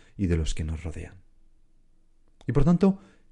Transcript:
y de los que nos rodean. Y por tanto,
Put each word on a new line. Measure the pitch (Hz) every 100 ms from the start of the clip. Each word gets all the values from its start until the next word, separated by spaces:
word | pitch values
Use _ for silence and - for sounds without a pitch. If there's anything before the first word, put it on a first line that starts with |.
| - -
y | 92
de | 85
los | 76
que | -
nos | 78 78
rodean. | 82 76 80 - - _ - _ _ _ _ _ _ _ _ _ -
Y |
por | 120
tanto, | 165 175 196 196 - _ _